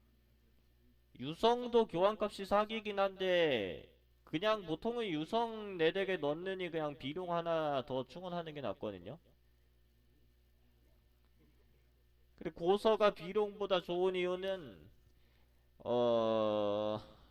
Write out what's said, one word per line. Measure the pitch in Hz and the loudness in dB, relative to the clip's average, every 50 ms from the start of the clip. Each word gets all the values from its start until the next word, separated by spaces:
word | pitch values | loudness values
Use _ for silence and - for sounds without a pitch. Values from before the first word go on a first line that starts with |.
| _ _ _ _ _ _ _ _ _ _ _ _ _ _ _ _ _ - _ _ _ _ - - | _ _ _ _ _ _ _ _ _ _ _ _ _ _ _ _ _ -20 _ _ _ _ -14 -10
유성도 | 123 139 165 - - 226 240 247 247 233 233 233 220 | -10 -10 -4 2 4 4 4 2 0 2 2 2 2
교환값이 | - - 165 185 208 214 - 214 202 - - 196 | 2 2 2 4 4 4 2 -2 -4 -4 -8 -2
사기긴 | 185 202 208 214 208 220 226 208 208 202 196 | 2 2 2 2 2 -2 -6 -6 -4 0 0
한데, | 196 196 190 190 190 185 180 175 165 151 131 110 98 90 76 64 - - - _ _ _ _ _ _ | 0 0 0 -2 0 2 4 4 4 4 4 2 0 -2 -4 -8 -12 -18 -20 _ _ _ _ _ _
그냥 | - - 160 202 214 220 214 185 | -6 -4 -2 0 0 0 0 -2
보통은 | 160 160 - - 226 240 240 226 202 | -4 -6 -4 -2 -4 -2 -2 -2 -2
유성 | 156 151 156 - 220 233 233 226 220 220 214 202 190 | -2 -4 -2 -2 0 0 0 0 -4 -8 -8 -8 -2
네 | 170 160 165 175 | 2 2 2 4
덱에 | 196 196 190 185 | 2 0 0 0
넣느니 | 170 147 143 151 165 180 190 190 185 180 170 | 0 0 -2 -2 -2 -4 -6 -6 -4 -6 -4
그냥 | 165 160 151 147 143 | -4 -2 -4 -4 -4
비룡 | - - 135 151 185 185 175 170 | -6 -8 -6 -6 -6 -4 -2 -2
하나 | 170 170 170 165 160 156 147 143 135 120 | -2 0 0 0 2 2 0 0 -2 -2
더 | - 127 131 123 | -2 -4 -4 -4
충원하는 | - - 175 185 180 175 175 165 160 147 | -6 -10 -12 -10 -6 -6 -6 -6 -6 -8
게 | 147 131 | -6 -4
낫거든요. | 104 - - - 107 98 - 87 101 143 - _ _ _ _ _ _ _ _ _ _ _ _ _ _ _ _ _ _ _ _ _ _ _ _ _ _ _ _ _ _ _ _ _ _ _ _ _ _ _ _ _ _ _ _ _ _ _ _ _ _ _ _ _ _ _ _ _ _ _ _ _ _ _ - | -4 -4 -4 -6 -6 -8 -8 -10 -12 -14 -14 _ _ _ _ _ _ _ _ _ _ _ _ _ _ _ _ _ _ _ _ _ _ _ _ _ _ _ _ _ _ _ _ _ _ _ _ _ _ _ _ _ _ _ _ _ _ _ _ _ _ _ _ _ _ _ _ _ _ _ _ _ _ _ -12
근데 | - 165 | -10 -10
고서가 | - - 170 180 196 208 - 220 214 196 214 208 196 | -8 -2 2 2 2 4 6 4 4 6 6 4 4
비룡보다 | - - 180 202 214 208 208 202 208 202 190 196 175 165 | 2 -6 -4 0 0 0 0 -2 -6 -2 0 0 0 0
좋은 | - 175 175 185 190 185 | 0 0 2 2 2 2
이유는, | 185 180 180 180 180 190 190 190 190 156 120 92 80 76 104 - - _ - _ _ _ _ _ _ - _ _ _ _ _ _ - - | 0 0 -2 -2 -2 -2 -4 -4 -4 -8 -12 -16 -18 -20 -20 -20 -20 _ -20 _ _ _ _ _ _ -20 _ _ _ _ _ _ -10 -4
어... | - 120 123 120 120 117 117 113 113 110 110 107 107 104 107 104 104 104 104 107 107 107 107 - - - - - - | 0 2 2 4 4 4 4 4 2 2 2 2 2 2 2 2 0 0 0 0 -2 -2 -4 -6 -12 -18 -20 -20 -20